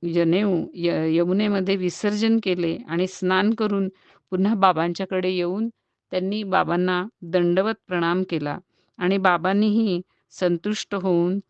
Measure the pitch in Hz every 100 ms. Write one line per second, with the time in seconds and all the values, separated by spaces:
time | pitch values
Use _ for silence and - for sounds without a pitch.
0 | 170 165 165 175 208 180 156 - 170 165
1 | 160 160 175 190 214 202 190 196 180 -
2 | 208 208 220 226 208 180 170 165 240 165
3 | 185 - 180 185 196 220 214 196 190 -
4 | _ _ _ 185 190 220 190 160 170 175
5 | 185 185 185 185 175 190 226 - _ _
6 | _ 185 185 208 202 185 156 175 180 180
7 | 196 _ 170 175 175 175 202 220 _ 180
8 | 170 180 190 165 147 151 - _ _ _
9 | 180 196 185 175 175 196 214 208 220 180
10 | 180 _ _ - 180 170 202 214 - 202
11 | 185 175 175 196 -